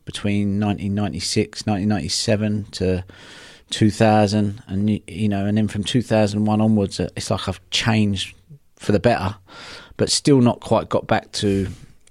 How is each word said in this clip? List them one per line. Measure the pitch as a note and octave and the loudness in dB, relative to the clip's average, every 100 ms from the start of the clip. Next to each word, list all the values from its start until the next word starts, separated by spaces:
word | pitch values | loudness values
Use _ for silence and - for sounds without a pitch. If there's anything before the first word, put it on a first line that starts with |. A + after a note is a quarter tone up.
| - | -14
between | - G2+ G2+ G2+ G2+ | -6 -2 0 0 0
nineteen | G#2 G2 G2 | -2 -2 -4
ninety-six, | G2+ G2+ D2+ - A2 - - A2 | -2 -4 -4 -2 -2 -2 -4 -4
nineteen | G2 G#2 | -2 0
ninety-seven | G#2 D#2+ - - G#2 G#2+ G#2 G2+ | -2 -2 -4 0 0 0 -4 -6
to | - F#2 F2+ - - - - - - _ | -4 -2 -2 -4 -16 -20 -20 -20 -20 _
two | - G#2+ | 0 2
thousand, | - A2 G#2+ G#2 G#2+ G2+ G#2 - | 4 4 6 4 2 -2 -4 -8
and | F#2+ G#2+ | -2 0
y-, | G#2 - | -2 -6
you | - G#2+ | -4 -2
know, | G2 | -2
and | G2+ G#2+ | 0 0
then | G#2 | 0
from | G#2 | -2
two | F#2 B2 | -2 -2
thousand | - A2 G#2 G#2 G#2+ | 2 2 2 2 0
one | G#2+ | 2
onwards, | A2 G#2+ G2 - | 4 2 0 -2
uh, | F2+ - | -6 -6
it's | - | -4
like | G2 - | -4 -4
I've | F#2 _ | -8 _
changed | - A2+ A2 G#2 F#2+ - - - D3 _ _ | -2 2 2 2 0 -6 -12 -20 -20 _ _
for | - | 0
the | G2+ | 2
better, | A#2+ G2+ G2 - - - - - - - | 2 2 -2 -6 -14 -20 -18 -20 -12 -4
but | G#2 | -2
still | - D3+ C3+ | 0 4 6
not | A#2+ - | 4 2
quite | - G#2+ - | 0 0 0
got | - - | -4 0
back | G#2+ - | -2 -2
to | - G#2 G2 F2+ - - - _ | -4 0 0 -2 -8 -18 -20 _